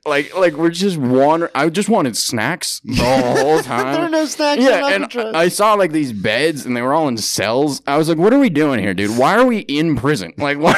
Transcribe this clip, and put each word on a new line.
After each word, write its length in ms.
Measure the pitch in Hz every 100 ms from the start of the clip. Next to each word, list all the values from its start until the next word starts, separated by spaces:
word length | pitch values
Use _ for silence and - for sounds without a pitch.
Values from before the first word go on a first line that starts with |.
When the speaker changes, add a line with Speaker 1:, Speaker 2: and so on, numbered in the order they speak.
Speaker 1:
Like, 320 | 151 143 147 175
like, 220 | 175 147
we're 100 | 170
just 300 | 170 196 165
wander-, 520 | 123 127 143 165 170
I 160 | 131 160
just 180 | 165 208
wanted 300 | 220 139 101
snacks 640 | - 120 117 180 - -
the 180 | - 123
whole 580 | 123 135 123 123 135 156
Speaker 2:
<laughs> 20 |
Speaker 1:
time. 320 | - 123 254
Speaker 2:
There 80 | 311
are 60 | 339
no 160 | 320 302
snacks 340 | - 294 294
Speaker 1:
Yeah, 260 | 262 196 277
Speaker 2:
in 40 |
Speaker 1:
and 120 | 294
Speaker 2:
Alcatraz. 300 | 294 247 220
Speaker 1:
I 140 | 160 180
saw, 240 | 185 214
like, 200 | 208 180
these 200 | 156 139
beds, 540 | 107 107 113 160 147 117
and 100 | 123
they 60 |
were 100 | 123
all 160 | 156 151
in 80 | 117
cells. 640 | - - 101 123 151 131 -
I 100 | 143
was 140 | 156
like, 80 | 160
"What 160 | 196
are 40 | 277
we 120 | 262
doing 280 | 147 151 123
here, 120 | 101
dude? 240 | 92 104 117
Why 200 | 139 208
are 80 | 254
we 140 | 220
in 360 | - 143 165 131
prison? 380 | 135 143 85 -
Like, 220 | 143 143
<laughs> 60 |
why 120 | 165